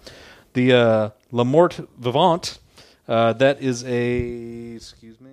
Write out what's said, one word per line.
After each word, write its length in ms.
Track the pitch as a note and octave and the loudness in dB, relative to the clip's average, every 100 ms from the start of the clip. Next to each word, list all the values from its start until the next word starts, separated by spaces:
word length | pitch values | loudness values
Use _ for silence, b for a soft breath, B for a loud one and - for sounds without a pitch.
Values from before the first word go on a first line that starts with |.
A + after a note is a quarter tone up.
| B B B B B | B B B B B
The, 180 | C3 B2 | -2 4
uh, 380 | B2 A#2 A2 G#2 - _ | 4 4 2 0 -8 _
La 100 | A#2+ | -2
Morte 380 | A#2+ D3 F3 - - - | 2 4 2 0 -16 -8
Vivante, 600 | A#2+ B2+ F3+ E3 - - _ b b b - | -4 2 2 0 -4 -14 _ b b b -4
uh, 240 | A#2 A2+ | 0 0
that 280 | A2+ C3+ C#3+ | 2 0 0
is 220 | C3+ A#2+ | -4 -6
a, 920 | B2+ A#2+ A#2+ B2 A#2+ A#2+ A#2 A#2 A#2 A2+ | -4 -4 -2 -4 -6 -10 -14 -14 -16 -18
excuse 440 | - - A2+ A2+ | -20 -20 -20 -20
me, 120 | C3 | -20